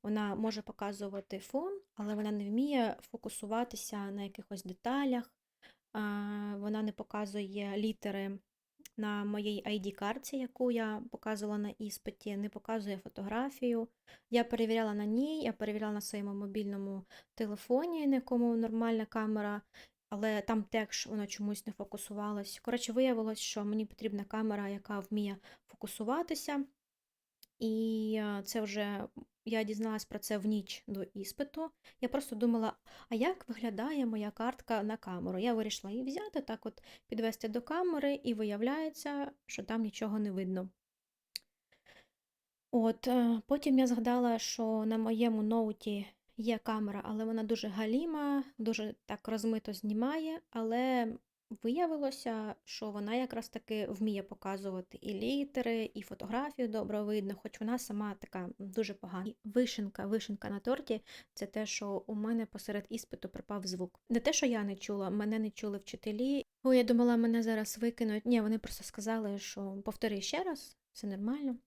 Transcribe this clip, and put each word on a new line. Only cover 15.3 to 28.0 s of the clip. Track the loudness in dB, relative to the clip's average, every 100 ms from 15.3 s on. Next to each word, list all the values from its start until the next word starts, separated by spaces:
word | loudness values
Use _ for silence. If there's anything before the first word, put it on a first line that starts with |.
| 0
я | -2
перевіряла | -2 -2 -2 -2
на | -2
своєму | -4 -4 -4
мобільному | -4 -4 -2 -2 -2 -4 -6 -8 -20 _ -6
телефоні, | -4 -4 2 2 4 2 4
на | 4
якому | 4 2 4 4
нормальна | 2 2 2 2 0
камера, | -2 0 0 0 -4 -8 -20 -20 _ _
але | -2 2 0
там | 2 0
теж | 2 0 0 -4 -4
воно | -4 -4
чомусь | -2 -2 -2 -6
не |
фокусувалось. | -8 -8 -8 -8 -4 -2 -2 -6 -8
Коротше, | -2 -2 2
виявилось, | 4 6 4 0 -2
що | -4 -2 0
мені | 0 -2
потрібна | -4 -4 -2
камера, | -2 0 0 0 -2
яка | -6 -4 -6
вміє | -2 -2 -2 -4 -12 -20 _
фокусуватися. | -10 -10 -4 0 0 0 -4 -2 -2 -2 _ _ _ _ _ _ _ -20 _
І, | -2 0 0 0